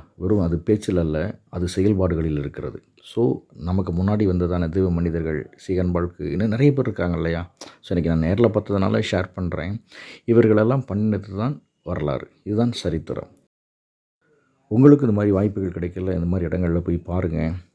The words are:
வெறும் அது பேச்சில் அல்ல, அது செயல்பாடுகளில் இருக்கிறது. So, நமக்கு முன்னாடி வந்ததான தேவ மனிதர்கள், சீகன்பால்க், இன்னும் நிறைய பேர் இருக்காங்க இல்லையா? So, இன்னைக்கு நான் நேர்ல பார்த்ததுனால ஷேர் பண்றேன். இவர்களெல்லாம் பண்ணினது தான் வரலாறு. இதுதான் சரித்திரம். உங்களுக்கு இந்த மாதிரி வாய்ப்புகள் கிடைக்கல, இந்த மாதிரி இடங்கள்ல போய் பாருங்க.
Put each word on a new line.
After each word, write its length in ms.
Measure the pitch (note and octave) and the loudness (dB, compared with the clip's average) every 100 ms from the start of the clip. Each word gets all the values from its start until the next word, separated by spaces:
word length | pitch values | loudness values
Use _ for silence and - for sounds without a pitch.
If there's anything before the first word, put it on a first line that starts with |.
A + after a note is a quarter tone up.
| - - | -12 -6
வெறும் 260 | F#2 G2+ | 0 2
அது 140 | E2+ E2 | 2 0
பேச்சில் 420 | - G#2+ - F2+ | 0 0 0 0
அல்ல, 160 | D#2+ D#2 F#2+ - _ | 0 -2 -4 -8 _
அது 160 | F2+ F2 | -6 -4
செயல்பாடுகளில் 680 | - G2 G2 F2+ D#2+ D#2+ D2 | 0 2 2 2 0 -2 -2
இருக்கிறது. 400 | C#2+ - B1+ - - _ | -4 -8 -10 -12 -18 _
So, 180 | - - B2 - - - | -8 -2 0 -2 -8 -10
நமக்கு 340 | E2+ F#2+ F#2 | -4 -2 -2
முன்னாடி 320 | E2+ F#2+ G#2 G2+ | 0 0 2 2
வந்ததான 420 | F2+ F2 F2 E2 | 2 0 0 0
தேவ 180 | F#2+ F#2 | 0 2
மனிதர்கள், 500 | E2+ E2+ E2 D#2+ D2+ - - | 2 0 -2 -2 -4 -6 -12
சீகன்பால்க், 600 | - F#2 F2+ F2 F2 - D#2+ | -4 -2 0 0 -2 -6 -6
இன்னும் 260 | D#2+ A2 | -2 -2
நிறைய 180 | A2+ C#3+ | 4 4
பேர் 140 | C3+ A#2+ | 4 0
இருக்காங்க 300 | - F2 E2+ | -2 -2 -2
இல்லையா? 260 | E2 E2 F2 - - - | -2 -4 -6 -14 -20 -16
So, 120 | - | -4
இன்னைக்கு 240 | F2+ E2 | 0 2
நான் 120 | D#2+ | 2
நேர்ல 240 | D#2+ G2 A2+ | 2 4 4
பார்த்ததுனால 520 | G#2 G2+ G2+ G2 A2 | 2 -2 0 0 0
ஷேர் 320 | A2 F#2+ G2 | 0 -2 -2
பண்றேன். 400 | - F2 D#2 D#2+ A2 - - - - - | -6 -6 -4 -6 -10 -12 -20 -20 -6 0
இவர்களெல்லாம் 580 | A2+ A2+ G#2+ A2 C3+ - | 4 4 4 2 0 -2
பண்ணினது 460 | G2 G#2+ G#2 G2+ G2 | -2 0 -2 -4 -6
தான் 200 | B2 D3 _ _ | -6 -6 _ _
வரலாறு. 440 | - F2 D2 C2 - _ | -8 -6 -4 -6 -8 _
இதுதான் 300 | G2 G#2 A#2+ | -4 0 0
சரித்திரம். 600 | - F2+ D#2+ - - - _ _ _ _ _ _ _ _ _ _ _ _ _ - | -2 -4 -4 -4 -10 -12 _ _ _ _ _ _ _ _ _ _ _ _ _ -2
உங்களுக்கு 360 | A2 C#3+ C#3+ B2 | 6 8 8 6
இந்த 100 | G#2 | 2
மாதிரி 160 | G#2 | 2
வாய்ப்புகள் 440 | F#2+ G#2 G2+ F#2+ F2 | 4 2 0 -6 -4
கிடைக்கல, 380 | F2 F2+ F#2 | -6 -4 -4
இந்த 120 | F2 E2+ | -2 0
மாதிரி 220 | F#2 E2 | -2 -2
இடங்கள்ல 320 | E2+ F2 E2 | -2 0 0
போய் 260 | E2+ E2+ - | 0 -4 -2
பாருங்க. 340 | F2+ F2+ D#2+ D#2+ F2 - | -4 -2 -2 -4 -6 -12